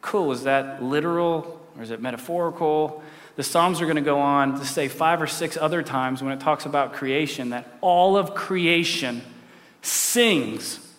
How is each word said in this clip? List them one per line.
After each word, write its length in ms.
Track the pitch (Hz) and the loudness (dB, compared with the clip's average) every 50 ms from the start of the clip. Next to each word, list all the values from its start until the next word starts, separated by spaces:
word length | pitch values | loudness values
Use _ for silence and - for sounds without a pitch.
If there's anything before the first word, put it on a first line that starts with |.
Cool, 320 | - - - 208 180 147 131 | -8 -2 0 0 2 2 0
is 100 | 120 127 | 0 0
that 400 | 135 135 139 135 135 139 135 123 | 2 2 2 2 0 -8 -8 -4
literal 800 | 127 139 147 156 170 170 170 170 170 165 160 156 - - - - - - - | -2 -2 0 0 0 0 2 2 2 0 -2 -4 -8 -14 -18 -20 -20 -16 -16
or 60 | 113 | -10
is 80 | 113 | -10
it 100 | 113 107 | -10 -8
metaphorical? 1000 | 117 127 120 117 - - 170 175 170 165 156 - 170 156 151 156 156 147 - - - - - - - - - - | -8 -8 -8 -8 -8 -6 -4 -2 -2 -2 -2 0 0 2 2 2 0 0 -4 -10 -16 -18 -20 -20 -20 -18 -8 -8
The 60 | 139 | -6
Psalms 360 | - - 170 170 180 185 156 | 0 2 4 4 4 2 0
are 80 | 170 160 | 0 0
gonna 140 | 160 151 | 0 2
go 180 | 143 151 143 143 | 2 2 2 2
on 400 | 143 143 143 143 139 135 135 139 | 4 4 4 4 4 2 0 -2
to 60 | 139 | -4
say 240 | 135 - - 143 135 | -4 -2 -2 -2 -2
five 320 | 135 - 160 160 170 165 | -2 0 2 2 2 2
or 60 | 160 143 | 0 -4
six 280 | - - 170 156 - | -4 -4 -4 -4 -4
other 260 | 165 156 156 160 170 | -2 -2 0 0 0
times 400 | 160 - 139 135 131 131 131 131 | -2 -2 -2 -2 0 -2 -2 -4
when 120 | 135 135 135 | -4 -6 -6
it 80 | 135 | -2
talks 240 | - 160 151 143 - | 0 0 0 0 -2
about 260 | - 143 143 139 127 | -2 0 0 0 0
creation 600 | - - 143 131 131 147 156 143 - - 127 123 | -2 -6 -2 0 0 0 0 -2 -4 -6 -6 -6
that 260 | 120 123 123 - - - | -6 -6 -8 -12 -14 -2
all 380 | - 185 175 175 180 190 190 202 | 2 4 4 6 6 6 6 4
of 180 | 190 190 - | 2 0 -4
creation 880 | - - - 190 185 175 165 170 170 170 165 - - 139 127 120 120 - - - - - - - - - - _ _ | -8 -4 -2 -2 2 2 4 4 4 2 0 -2 -2 -2 -4 -4 -6 -10 -14 -20 -20 -20 -20 -20 -20 -20 -20 _ _
sings 1040 | - - - - - - - 240 240 226 202 151 123 107 110 - - - - - - - - | -8 -4 -2 -2 -2 0 4 4 4 6 4 2 0 -2 -6 -8 -8 -10 -12 -12 -14 -20 -20